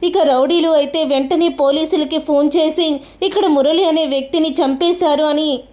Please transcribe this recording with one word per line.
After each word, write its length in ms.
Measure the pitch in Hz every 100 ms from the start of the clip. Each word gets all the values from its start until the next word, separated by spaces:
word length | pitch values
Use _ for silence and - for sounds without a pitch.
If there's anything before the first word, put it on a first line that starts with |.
ఇక 160 | 359 359
రౌడీలు 500 | 311 254 269 349 330
అయితే 360 | 311 285 320
వెంటనే 440 | 302 269 269 330 339
పోలీసులకి 680 | - 277 294 311 359 294 311
ఫోన్ 320 | 302 285 294 311
చేసి 440 | 311 320 320 285 - -
ఇక్కడ 240 | 392 403 392
మురళి 380 | 294 269 330
అనే 220 | 370 311 311
వ్యక్తిని 460 | 269 269 339 320
చంపేశారు 720 | 277 277 269 339 349 339 294
అని 360 | 302 294 311 254 -